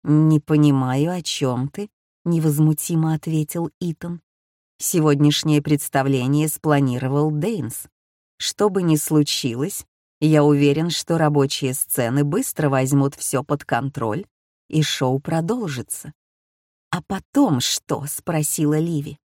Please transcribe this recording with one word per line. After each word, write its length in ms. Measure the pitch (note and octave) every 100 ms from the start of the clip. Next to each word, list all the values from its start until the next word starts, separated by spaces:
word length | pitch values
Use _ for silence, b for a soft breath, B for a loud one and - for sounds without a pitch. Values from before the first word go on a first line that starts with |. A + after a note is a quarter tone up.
«Не 360 | - D3+ D#3 D#3
понимаю, 720 | - D3+ D3 C3+ B2+ C3 D#3
о 100 | F3+
чём 460 | - - C3+ B2 C3+
ты», — 200 | - G#3 _ _ _
невозмутимо 880 | E3+ E3 D#3 D3 D#3 D3+ - E3 D#3+
ответил 560 | D#3 - D#3+ D3+ E3+ E3+ _
Итан. 400 | F3 D#3 F3 F3 _ _ _ _ _ _
«Сегодняшнее 840 | - F3 D#3 C#3+ D3 D3 D#3+ D3
представление 880 | D3 D3 - C#3 C3+ C3+ B2+ D3 D#3
спланировал 800 | - D#3 C#3+ C3+ B2 C3 C#3+ D#3
Дейнс. 560 | D3+ F#3 G#3+ A2+ - - _ _ _ _ _
Что 300 | - - G#3
бы 140 | F#3+
ни 140 | F3 D3+
случилось, 880 | - D3+ D3 - C3 A#2 E3 - - _ _ _
я 200 | D3+ D3+
уверен, 440 | D3 C#3+ C#3+ C#3+ E3+
что 300 | D#3 - E3
рабочие 560 | D3+ D3 C#3 - C3+
сцены 480 | C3 - - A#2 C#3
быстро 460 | D3 F#3 C4+ - D3+
возьмут 480 | C3+ C3 C#3 C#3 -
всё 260 | - C3
под 220 | C#3 C#3+
контроль, 600 | - A#2+ C3+ C#3 A2+ A2+ G3+ _ _ _ _
и 120 | D#3
шоу 380 | D3 - B2+ C3+
продолжится». 960 | D3+ E3 E3 B3 F#3+ B2+ - - D3+ _ _ _ _ _ _ _ _
«А 120 | F3+
потом 560 | - F#3+ _ C#4 C4 C3
что?» — 480 | - - - B2+ C#3+
спросила 720 | - - E3 D3 - D3 D3+
Ливи. 400 | E3 D#3 C#3+ C#3